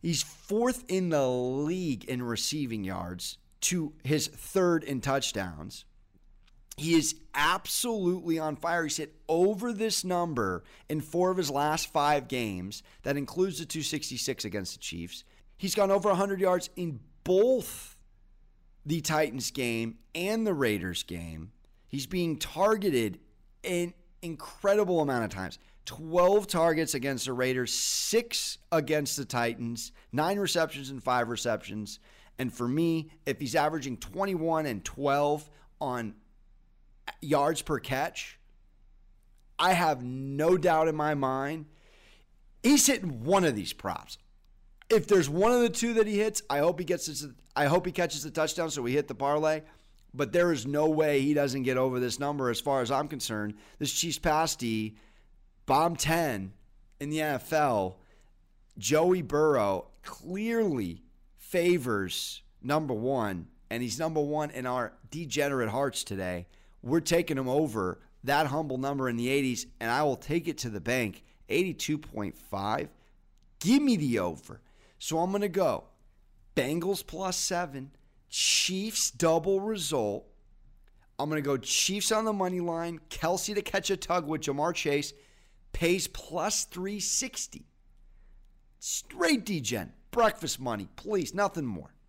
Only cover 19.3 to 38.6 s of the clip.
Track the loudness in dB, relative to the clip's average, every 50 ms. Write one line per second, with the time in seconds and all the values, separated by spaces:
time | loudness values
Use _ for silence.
19.3 | 0 -6 -8 -6 -4 -2 -2 -2 0 -2 -2 -4 -6 -12 -20 _ -8 -6 -2 -2
20.3 | 0 0 0 0 0 2 2 2 2 0 -2 -4 -4 -6 -8 -8 -10 -10 -10 -10
21.3 | -10 -12 -12 -14 -18 _ -20 _ _ _ _ -10 -8 -8 -8 -4 -2 -2 -2 -2
22.3 | -2 -4 -6 -8 -2 0 2 2 2 2 2 2 2 2 0 0 -4 -8 -18 _
23.3 | _ _ -20 -20 _ _ -6 -4 -2 -2 -2 -4 -6 -14 -20 _ -20 -12 -10 -10
24.3 | -10 -10 -12 -16 -14 -2 2 4 4 4 4 4 4 2 2 2 2 0 0 -2
25.3 | -4 -6 -8 -8 -8 -12 _ -20 -20 -18 _ -14 -14 -12 -8 2 4 6 8 8
26.3 | 6 4 2 2 2 4 4 4 4 4 0 0 -2 -2 -2 -2 -2 -2 -4 -4
27.3 | -2 0 0 2 2 0 0 -2 -2 -2 -2 -2 -2 -2 -2 2 2 2 2 0
28.3 | -4 -4 -4 -4 -8 -10 -6 _ 0 0 2 2 0 0 0 -2 -4 -6 -6 -4
29.3 | -2 0 0 0 -2 -4 -6 -6 -6 -8 -10 -12 -14 -20 -18 _ -2 0 0 2
30.3 | 2 0 0 0 2 2 0 0 -2 -10 -10 -10 -12 -6 -2 0 2 2 2 0
31.3 | -2 -4 0 -2 -2 -2 -4 -8 -10 -10 -10 -10 -12 -16 _ -20 -20 -20 -20 -20
32.3 | -8 -6 -6 -6 -4 -4 -2 -2 0 2 2 2 0 -2 -4 -8 -16 -10 _ -6
33.3 | -6 -4 -6 -2 0 2 2 2 0 -2 -6 -6 -8 -8 -10 -12 -6 -4 -2 -2
34.3 | -2 -2 0 0 0 0 0 -2 -4 -6 -8 -10 -8 -2 0 2 2 2 2 2
35.3 | 0 -2 -4 -14 -20 -20 -20 -20 _ _ -6 -4 -4 -4 -6 -8 -10 -14 _ _
36.3 | _ -20 -20 -20 -20 -20 _ _ _ _ -20 _ -20 -16 -14 -14 -14 -12 -4 0
37.3 | 2 2 2 2 0 -2 -2 -4 -4 -4 -2 -4 -4 -2 -2 -4 -6 -10 -12 -12
38.3 | -16 _ -20 -20 -20 _